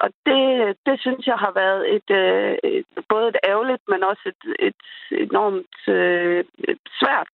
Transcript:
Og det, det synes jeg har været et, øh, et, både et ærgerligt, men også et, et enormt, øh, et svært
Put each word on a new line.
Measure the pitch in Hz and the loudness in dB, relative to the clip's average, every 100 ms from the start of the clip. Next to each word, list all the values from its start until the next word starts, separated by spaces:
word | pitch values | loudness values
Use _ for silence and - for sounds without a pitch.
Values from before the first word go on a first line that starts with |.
Og | 202 - - | -4 -2 0
det, | 269 262 254 214 196 - | 4 4 2 0 0 0
det | 269 | 0
synes | 254 254 254 | 0 -2 -2
jeg | 233 | 0
har | 202 185 | 0 0
været | 190 196 - 208 | 0 0 0 -2
et, | - | 0
øh, | 196 185 190 202 - | 2 2 2 0 -2
et, | - - - - - | -2 -2 -4 -14 -4
både | 214 233 | 0 0
et | 214 185 | 0 0
ærgerligt, | 202 254 254 - | 0 0 -4 -2
men | 185 | -2
også | 185 202 - | 0 -2 -8
et, | - - - - | -12 -10 -2 -2
et | - - - - | -2 -16 -20 -8
enormt, | - - 196 208 196 180 - - | -4 -2 0 0 -2 -8 -8 -2
øh, | 185 180 175 175 175 175 _ - | 2 2 2 0 -2 -4 _ -8
et | - - - | -8 -10 -2
svært | - 277 - | 0 0 -4